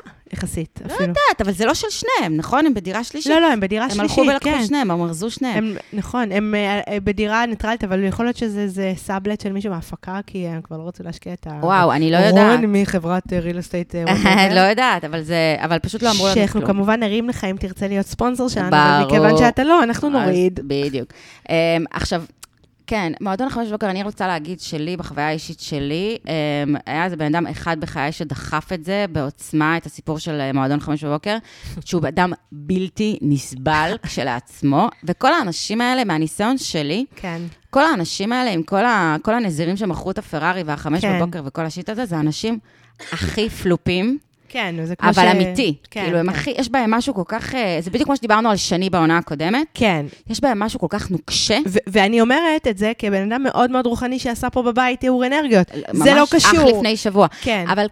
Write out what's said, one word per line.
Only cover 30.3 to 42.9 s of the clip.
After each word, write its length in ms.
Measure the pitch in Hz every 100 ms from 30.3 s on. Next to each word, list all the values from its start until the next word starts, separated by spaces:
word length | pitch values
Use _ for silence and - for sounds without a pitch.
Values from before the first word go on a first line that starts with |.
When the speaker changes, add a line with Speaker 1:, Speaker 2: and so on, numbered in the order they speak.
| 151
Speaker 2:
אה, 120 | 135
מועדון 280 | 135 135 147
חמש 240 | - 147
בבוקר, 320 | 151 147 208 220 - -
Speaker 1:
<laughs> 260 | - - -
Speaker 2:
שהוא 160 | 175
בן 60 | 143
אדם 240 | 165 180 - _
בלתי 680 | 147 147 180 185 - 214 208
נסבל 760 | 147 143 - 127 131 151 160 220
<laughs> 80 | -
כשלעצמו, 800 | - 127 120 - - 143 139 220 -
וכל 280 | 160 175 262
האנשים 480 | 339 214 165 - 214
האלה, 240 | 240 254
מהניסיון 540 | 226 156 156 - 208 262
שלי, 460 | - 165 147 180 269 -
Speaker 1:
כן. 240 | 185 165 170 - -
Speaker 2:
כל 140 | 269
האנשים 480 | 311 254 165 - 196
האלה 180 | 247 254
עם 120 | 175
כל 220 | 160 196
ה-, 320 | 240 220 170 156
כל 120 | 185
הנזירים 420 | 233 214 151 165 190
שמכרו 340 | 214 165 185
את 80 | 190
הפרארי 440 | - 156 160 185
והחמש 380 | 156 147 131 160
Speaker 1:
כן. 160 | 202 185
Speaker 2:
בבוקר 220 | 175 175
וכל 180 | 139 -
השיט 260 | 160 160 180
הזה, 180 | 214 247
זה 100 | 165
האנשים 420 | 151 151 220 226 - _ _